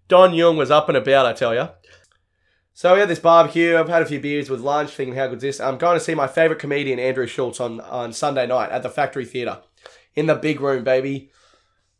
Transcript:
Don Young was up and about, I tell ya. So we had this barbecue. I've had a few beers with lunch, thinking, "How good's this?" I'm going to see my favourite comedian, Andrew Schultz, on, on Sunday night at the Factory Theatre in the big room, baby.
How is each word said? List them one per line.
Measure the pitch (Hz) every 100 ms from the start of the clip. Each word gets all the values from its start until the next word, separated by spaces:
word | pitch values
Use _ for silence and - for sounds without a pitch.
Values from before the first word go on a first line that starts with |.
| _
Don | 180 185
Young | 165 170 160
was | 131
up | 151 151
and | 139
about, | 135 135 127
I |
tell | 110 120
ya. | 117 160 - _ _ _ _ _ _ _ _ _
So | _ 175 190
we |
had | 202
this | 160
barbecue. | 170 170 156 170 170 165
I've | 160
had | 170
a | 151
few | 143
beers | 143 147 131
with | 127
lunch, | 131 147 147
thinking, | - 131 127
"How | 131
good's | 120
this?" | 139 135
I'm | 131 131
going | 170 170
to |
see | 160 151
my | 131
favourite | - 165 156
comedian, | 147 143 135 123
Andrew | 127 131 117
Schultz, | - 120 -
on, | 120 113
on | - 127 117
Sunday | 113 147 135 120
night | 127 107
at | 123
the | 120
Factory | 147 139 135 117
Theatre | 127 113 95 _ _ - _ _ -
in | 156
the |
big | 143 151 131
room, | 139 131
baby. | 117 131 135 139 - _ _ _ _ _ _